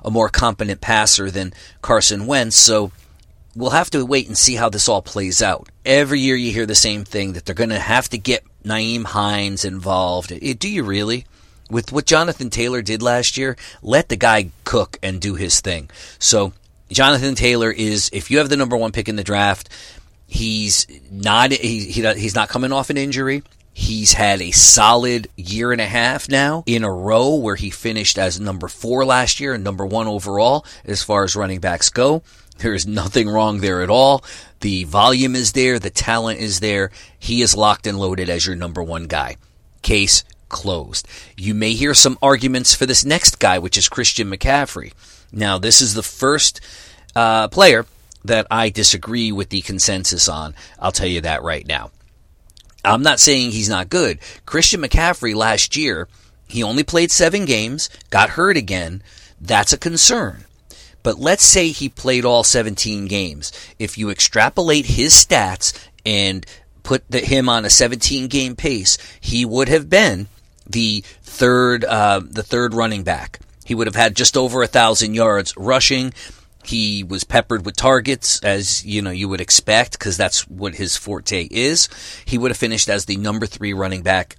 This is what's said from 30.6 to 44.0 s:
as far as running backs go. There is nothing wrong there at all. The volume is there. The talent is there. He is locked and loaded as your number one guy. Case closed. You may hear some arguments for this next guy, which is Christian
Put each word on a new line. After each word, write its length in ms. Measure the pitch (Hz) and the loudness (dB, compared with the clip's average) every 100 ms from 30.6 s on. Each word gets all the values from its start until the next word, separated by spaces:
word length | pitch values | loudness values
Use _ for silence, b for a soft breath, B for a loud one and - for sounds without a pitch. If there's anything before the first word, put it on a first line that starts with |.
| B B | B B
as 180 | - 98 | -8 -6
far 220 | - 101 | 0 0
as 100 | 95 | 0
running 240 | 104 95 92 | -2 -4 -4
backs 320 | 92 85 - | -4 -2 0
go. 320 | - 131 160 b b b - | 2 2 2 b b b -6
There 160 | 117 | -4
is 120 | 95 92 | -4 -4
nothing 420 | 104 98 127 107 | -4 0 0 2
wrong 300 | 107 107 104 | 2 0 0
there 240 | 98 90 | -2 -2
at 80 | 92 | 2
all. 320 | 117 135 139 B B B _ | 4 6 4 B B B _
The 240 | 104 95 | -4 -4
volume 500 | 82 98 117 131 131 | 0 4 4 4 0
is 180 | 127 117 | 0 -2
there. 280 | 135 127 123 | 0 2 0
The 100 | 98 | -2
talent 480 | - - 113 113 110 | -4 -2 -2 -2 -4
is 220 | 107 90 | -4 -4
there. 320 | 107 101 95 B B B | -2 -2 -4 B B B
He 240 | - 120 | -4 0
is 140 | 117 107 | 2 4
locked 320 | 107 101 107 | 2 2 -2
and 100 | 98 | -4
loaded 320 | 95 92 90 | -4 -4 -4
as 160 | 85 95 | -4 -4
your 80 | |
number 260 | 87 87 85 | -6 -8 -8
one 280 | 82 82 82 | -8 -10 -6
guy. 300 | 78 64 - _ _ _ _ | -6 -6 -10 _ _ _ _
Case 400 | - 107 98 - - - - | 0 2 2 2 0 -14 -14
closed. 600 | - 98 87 64 - - B B - | -8 -6 -6 -6 -10 -10 B B -8
You 160 | 95 | -4
may 200 | 107 110 | 0 0
hear 220 | 113 143 | 0 0
some 220 | 139 139 123 | 0 -2 0
arguments 540 | 139 135 131 127 127 - | 2 2 0 0 0 0
for 100 | 131 | 0
this 180 | 120 | 0
next 360 | 135 165 - - | 0 0 0 2
guy, 180 | 104 92 | 2 2
which 180 | 85 - | -2 0
is 120 | - | 0
Christian 420 | - | 0